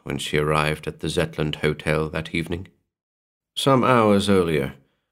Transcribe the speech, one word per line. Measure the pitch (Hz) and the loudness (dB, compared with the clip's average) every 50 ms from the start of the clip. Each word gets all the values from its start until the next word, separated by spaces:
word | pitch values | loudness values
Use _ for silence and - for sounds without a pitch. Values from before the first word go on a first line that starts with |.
| - | -8
when | 73 71 | -8 -6
she | 67 - - 76 76 | -6 -6 -2 -2 0
arrived | 76 76 76 76 76 76 78 - - | 0 2 2 2 2 0 -2 -4 -6
at | 78 78 - | -12 -10 -8
the | - 80 | -6 -4
Zetland | 80 87 80 80 - - 76 76 73 | -2 -2 -2 -2 -2 -4 -4 -4 -4
Hotel | - - 78 76 - - 82 76 76 78 78 | -2 -2 -2 -2 -2 -2 -2 -2 -2 -2 -4
that | 82 82 80 - - | -6 -8 -8 -6 -6
evening. | 85 80 - 85 87 95 - _ _ _ _ _ _ _ _ _ _ _ _ _ _ _ _ - | -6 -4 -4 -8 -10 -10 -14 _ _ _ _ _ _ _ _ _ _ _ _ _ _ _ _ -8
Some | - - 143 135 127 98 | -4 0 2 2 4 4
hours | 127 127 117 110 107 101 98 98 104 | 4 4 4 6 6 4 4 4 2
earlier, | 101 92 87 82 80 69 67 69 - - _ _ _ _ _ _ | 2 2 2 2 0 -2 -2 -4 -6 -12 _ _ _ _ _ _